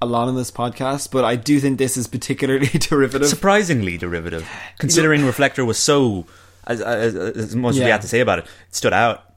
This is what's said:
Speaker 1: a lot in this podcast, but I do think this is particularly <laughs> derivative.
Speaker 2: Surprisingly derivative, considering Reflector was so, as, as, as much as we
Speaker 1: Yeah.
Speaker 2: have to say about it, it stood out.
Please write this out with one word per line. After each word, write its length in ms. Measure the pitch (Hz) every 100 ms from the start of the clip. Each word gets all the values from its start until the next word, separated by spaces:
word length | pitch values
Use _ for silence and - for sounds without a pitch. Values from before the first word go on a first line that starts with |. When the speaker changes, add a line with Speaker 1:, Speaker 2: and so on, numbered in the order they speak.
Speaker 1:
a 40 | 120
lot 220 | 117 120
in 60 | 127
this 140 | 120
podcast, 600 | - 120 - 135 139 -
but 120 | 131 117
I 100 | 120
do 240 | 139 147
think 180 | 139 131
this 180 | 127 127
is 100 | 117
particularly 600 | 120 - 131 135 135 135
<laughs> 60 | -
derivative. 480 | - 147 131 135 143
Speaker 2:
Surprisingly 680 | - 190 208 180 131 95 85
derivative, 520 | 87 85 82 82 80 - - -
considering 460 | 143 170 156 147 135
Reflector 380 | 117 135 - 120
was 120 | 107
so, 480 | - 143 127 95 82 - - _ -
as, 160 | 117
as, 340 | 104 113 113 92
as 400 | 98 113 107 113
much 160 | 123
as 80 | 135
we 60 | 120
Speaker 1:
Yeah. 60 |
Speaker 2:
have 100 | 107
to 60 | 101
say 120 | 117
about 180 | 113 87
it, 60 | -
it 300 | - - -
stood 180 | 120
out. 300 | 92 117 107 _